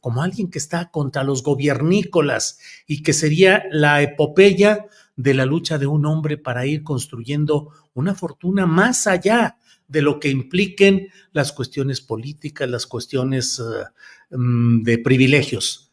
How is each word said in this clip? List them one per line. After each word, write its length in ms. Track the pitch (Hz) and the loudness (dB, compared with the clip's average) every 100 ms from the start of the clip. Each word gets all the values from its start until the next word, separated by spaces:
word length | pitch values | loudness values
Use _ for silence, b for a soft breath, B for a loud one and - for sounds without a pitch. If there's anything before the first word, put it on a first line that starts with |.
como 200 | 127 117 | -4 -4
alguien 280 | 170 185 180 | -4 -4 -8
que 80 | 156 | -6
está 320 | - 170 175 | -6 -6 -6
contra 340 | 156 139 143 | -6 -4 -2
los 200 | 135 135 | -2 -2
gobiernícolas 1160 | 131 131 143 127 156 196 180 175 143 113 - - B B B | -2 0 0 0 2 0 2 0 0 0 -4 -10 B B B
y 160 | 151 | -4
que 100 | 156 | 0
sería 500 | 147 156 160 190 202 196 | 0 2 4 6 4 0
la 300 | 151 147 147 | 2 4 4
epopeya 880 | 143 - 151 165 196 185 202 208 208 B B - | 0 0 0 6 6 6 4 2 -4 B B -4
de 180 | 127 | 0
la 120 | 135 131 | 2 2
lucha 320 | 160 170 156 | -2 -2 -4
de 100 | 139 | 0
un 180 | 151 147 | 0 0
hombre 320 | 156 151 147 | -2 -2 -6
para 280 | 131 123 131 | -6 -4 -2
ir 180 | 151 | -4
construyendo 840 | 151 135 - 117 113 147 151 147 147 B B | -4 -6 -6 -12 -6 -2 0 0 -2 B B
una 220 | - 160 190 | -6 -4 -4
fortuna 500 | 170 - 175 196 185 | -8 -8 -4 0 2
más 420 | 160 220 247 214 | 2 2 0 0
allá 500 | 185 196 233 226 _ b b _ | 0 2 2 0 _ b b _
de 140 | 151 | 0
lo 180 | 147 147 | 0 0
que 100 | 143 | -2
impliquen 800 | 135 127 180 196 - 196 196 196 B B | -4 -2 -2 -2 2 4 4 -2 B B
las 200 | 151 135 | -4 -4
cuestiones 500 | - - - 139 127 | -4 -10 -6 -6 -6
políticas, 680 | _ 110 123 147 147 147 135 | _ -10 -10 -12 -14 -8 -6
las 180 | 120 - | -6 -8
cuestiones, 720 | 117 - 135 127 131 120 - | -10 -6 -4 -2 -2 -4 -6
eh, 760 | 113 107 101 _ - - _ 131 | -8 -8 -10 _ -20 -20 _ -4
mm, 460 | 123 120 117 117 | 0 2 4 2
de 140 | 110 117 | 2 0
privilegios. 920 | 127 131 131 143 - 107 - - _ | 2 4 6 4 2 -4 -6 -8 _